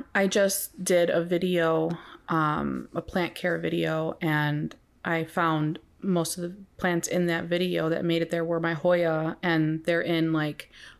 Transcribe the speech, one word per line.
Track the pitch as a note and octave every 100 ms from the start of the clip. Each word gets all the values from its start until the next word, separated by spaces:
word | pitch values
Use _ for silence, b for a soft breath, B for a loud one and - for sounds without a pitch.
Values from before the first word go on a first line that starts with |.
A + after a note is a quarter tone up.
| -
I | G3+ F#3+
just | G#3 G3 - - -
did | F3+ F3 E3+
a | E3+
video, | E3+ F3 F3+ F3+ E3 D#3+ D#3+ E3+ B B -
um, | E3 D3+ D#3 C#3+ C3 -
a | D#3+
plant | - F#3+ E3+ -
care | F3+ E3+
video, | E3 E3+ D#3+ D#3+ D#3+ -
and | D#3+ D3+ D3 D3 D#3+ - _ _ E3+
I | E3
found | D#3+ F#3 E3 D#3 D3+ E3 - -
most | G3 F3 E3 -
of |
the | F3 G3+ G3 -
plants | F#3 E3+ -
in | F#3 F3
that | E3 E3+
video | F3 F3+ E3+ D#3+
that | E3 E3+
made | E3
it | E3
there | E3+ E3
were | E3
my | E3
Hoya, | D#3+ F3+ F3 E3 D#3+ D#3+ -
and | F3+ D#3+ D#3 D#3+ E3
they're | E3+
in, | - E3 D#3+
like, | D#3+ D3+ D3 - B B B